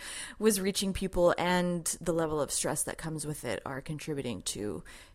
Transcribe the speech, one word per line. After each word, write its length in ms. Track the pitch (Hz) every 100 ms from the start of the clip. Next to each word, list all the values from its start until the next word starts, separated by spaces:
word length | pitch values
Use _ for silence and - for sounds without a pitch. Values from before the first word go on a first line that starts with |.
| - - - -
was 200 | 220 196
reaching 320 | 196 - 196
people 400 | - 185 180 175 -
and 580 | 175 180 175 175 156 -
the 120 | 180
level 280 | 165 156 151
of 100 | 131
stress 320 | - 139 143
that 160 | - -
comes 260 | 160 156
with 200 | 147 151
it 180 | 123 95
are 160 | - 135
contributing 600 | 160 147 - 139 127 135
to, 400 | - - 104 82 - - -